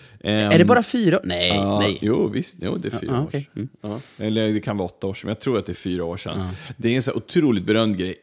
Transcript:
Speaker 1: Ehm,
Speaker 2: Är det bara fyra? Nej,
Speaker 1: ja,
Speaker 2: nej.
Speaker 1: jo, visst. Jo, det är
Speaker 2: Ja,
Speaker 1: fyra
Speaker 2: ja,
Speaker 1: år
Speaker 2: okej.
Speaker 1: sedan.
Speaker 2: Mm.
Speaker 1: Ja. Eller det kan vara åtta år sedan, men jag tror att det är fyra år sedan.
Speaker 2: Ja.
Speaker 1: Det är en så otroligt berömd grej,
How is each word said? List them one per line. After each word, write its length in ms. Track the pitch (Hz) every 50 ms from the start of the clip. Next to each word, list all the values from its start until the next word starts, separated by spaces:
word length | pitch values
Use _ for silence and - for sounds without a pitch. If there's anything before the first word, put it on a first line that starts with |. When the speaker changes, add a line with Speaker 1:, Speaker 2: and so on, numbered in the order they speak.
| - - - - -
Speaker 1:
Ehm, 260 | 95 104 107 107 104 -
Speaker 2:
Är 60 | 165
det 60 | 175
bara 180 | 202 240 254 226
fyra? 380 | - - 247 220 175 156 - -
Nej, 240 | 90 87 87 87 90 95
Speaker 1:
ja, 220 | 101 98 101 101 104
Speaker 2:
nej. 180 | 101 104 95 -
Speaker 1:
jo, 280 | - 107 110 82 - 107
visst. 280 | 101 117 - - - -
Jo, 160 | - - 156
det 120 | - - 127
är 40 | -
Speaker 2:
Ja, 60 | -
Speaker 1:
fyra 120 | - - 131
Speaker 2:
ja, 60 | 123
Speaker 1:
år 40 | 147 160
Speaker 2:
okej. 220 | - 139 139 - -
Speaker 1:
sedan. 140 | - 104 - _ - -
Speaker 2:
Mm. 180 | 107 104 120 135 - - -
Speaker 1:
Ja. 60 | 107
Eller 240 | 107 107 110 110 107 107
det 80 | 104
kan 160 | 104 - 104
vara 100 | 101 92
åtta 200 | 87 - - -
år 80 | 98 95
sedan, 120 | - -
men 40 | 92 107
jag 60 | -
tror 180 | - 139 123 104
att 80 | 90
det 60 | - 87
är 20 |
fyra 300 | - - 92 90 90 85
år 120 | 85 87
sedan. 220 | 92 - - 80 95
Speaker 2:
Ja. 340 | 92 92 90 - - - -
Speaker 1:
Det 120 | - 110 113
är 80 | 120
en 60 | 131 120
så 100 | 131 -
otroligt 520 | 117 - - - 175 151 143 117 98 90
berömd 320 | 104 107 110 113 107 104 90
grej, 160 | 90 90 90 -